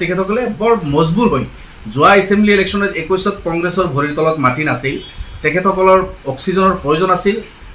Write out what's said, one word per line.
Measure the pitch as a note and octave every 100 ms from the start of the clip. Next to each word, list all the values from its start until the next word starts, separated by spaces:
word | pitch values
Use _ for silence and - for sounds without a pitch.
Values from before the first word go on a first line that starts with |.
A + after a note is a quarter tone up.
তেখেতসকলে | F3 F#3 F#3+ A3+ A#3+ B2+
বৰ | A3+ A3+ D#3
মজবুৰ | C#3+ D#3+ F#3 A3+
হৈ, | C#3 - - - - G#3+
যোৱা | C3+ E3+ G3+
এছেম্বলি | G3 G3+ G#3
ইলেকশ্যনত | G3+ F#3 G3+ G3+ D#3+
একৈশত | D#3 F#3 G#3 G3 E3+
কংগ্ৰেছৰ | E3 F3 F#3+ F3+
ভৰিৰ | C#3 D3 D3
তলত | D#3+ D#3+
মাটি | B2+ B2+
নাছিল, | D3+ B2 C3+ - - - - -
তেখেতসকলৰ | D#3+ F3+ F#3+ F#3 F#3+ F#3+ - - C#3
অক্সিজেনৰ | B2+ - F#3 F#3+ -
প্ৰয়োজন | C#3 D#3 F#3 F3+
আছিল, | G3+ A3+ - - -